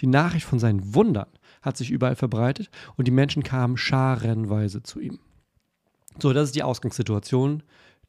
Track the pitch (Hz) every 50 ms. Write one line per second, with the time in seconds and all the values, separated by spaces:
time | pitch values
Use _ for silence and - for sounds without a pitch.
0 | - 127 127 139 160 175 170 160 - - - 120 110 117 104 98 95 101 107 151
1 | 220 233 160 104 98 - _ _ _ _ - _ - 139 - - 127 123 - 123
2 | 127 127 131 - - 123 - 110 117 127 139 - 214 - - - - - - -
3 | 131 123 123 131 139 143 - 147 139 - 131 131 123 120 127 120 - - - 131
4 | 131 131 131 117 110 113 113 110 113 101 104 107 107 101 95 104 - - - -
5 | 311 - - - _ _ _ _ _ _ _ _ _ _ _ _ _ _ _ _
6 | _ - - - - 143 127 139 151 139 123 151 143 135 127 - - 120 - -
7 | 113 - 110 101 - - - 127 131 139 147 156 - _ _ _ _ - _ _
8 | _